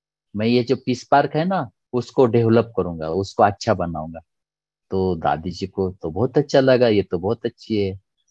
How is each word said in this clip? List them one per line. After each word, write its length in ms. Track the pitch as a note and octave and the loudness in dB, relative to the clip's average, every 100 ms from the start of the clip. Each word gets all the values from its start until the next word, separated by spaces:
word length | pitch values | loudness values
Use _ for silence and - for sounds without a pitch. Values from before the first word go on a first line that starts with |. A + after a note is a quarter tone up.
| _ _ _ G2+ | _ _ _ -4
मैं 100 | A2+ | 0
ये 160 | B2 | 0
जो 140 | A#2 B2+ | 0 -2
पीस 280 | - A#2+ | -2 -6
पार्क 260 | - C#3+ C#3+ | 2 2 2
है 100 | D3+ | -2
ना, 260 | F3 F#3 B2 _ _ | -2 -4 -6 _ _
उसको 340 | B2 - - B2 | -6 -2 2 4
डेवलप 460 | A#2 A2+ A2+ A2+ - | 4 4 4 2 -4
करूंगा, 320 | F2 E2 D#2 | -4 -6 -4
उसको 340 | F2 G2 - | -4 -4 2
अच्छा 320 | G2+ G2 A#2 | 2 2 -2
बनाऊंगा। 460 | F#2+ E2+ D#2 D#2+ D#2+ - _ _ _ _ _ _ | -2 -2 -6 -10 -14 -20 _ _ _ _ _ _
तो 240 | F#2+ F#2 | -2 -2
दादी 360 | E2 D2 D2 F2+ | -2 -2 -4 -6
जी 160 | F2 F#2+ | -8 -8
को 240 | - F#2 F#2 | -4 -4 -6
तो 80 | E2+ | -10
बहुत 280 | D#2+ C3 D3 | -4 0 0
अच्छा 220 | C#3 C#3+ | 2 2
लगा, 280 | C3 B2 A#2+ | 4 4 4
ये 140 | G#2 | 2
तो 160 | F#2 F2+ | 0 -4
बहुत 280 | F#2+ A#2 - | -4 -4 -6
अच्छी 300 | - - G#2+ | -10 -6 -4
है। 240 | G2 G2 _ _ _ | -2 -6 _ _ _